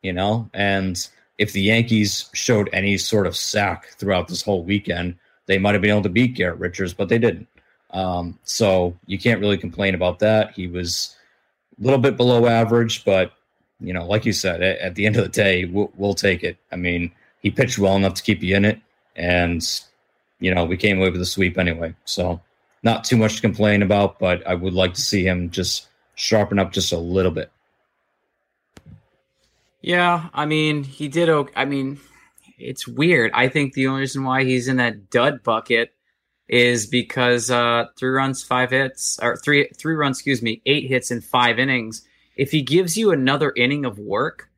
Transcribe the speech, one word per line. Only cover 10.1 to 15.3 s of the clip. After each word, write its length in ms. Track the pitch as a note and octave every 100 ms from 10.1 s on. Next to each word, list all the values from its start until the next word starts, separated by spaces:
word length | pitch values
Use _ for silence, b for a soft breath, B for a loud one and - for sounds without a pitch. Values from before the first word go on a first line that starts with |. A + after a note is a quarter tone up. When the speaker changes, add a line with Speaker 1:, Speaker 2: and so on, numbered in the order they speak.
| F2
Speaker 1:
that. 340 | G#2+ A2 G2+
He 160 | - F2+
was 480 | F2 F2 - - b b b b b _ _
a 40 |
little 140 | A2 C3+
bit 200 | C3+ -
below 280 | B2 A#2+ A#2+
average, 580 | A#2 A2+ A#2 A#2 -
but, 280 | - F#2+ F2+ _ _ _ _ _
you 140 | F#2+
know, 120 | F2+ E2+
like 200 | G#2+ A#2
you 80 |
said, 280 | G2 F#2+ E2+
at, 160 | F#2 -
at 160 | F#2
the 120 | F#2 G#2
end 100 | G#2+
of 80 |
the 60 | F#2+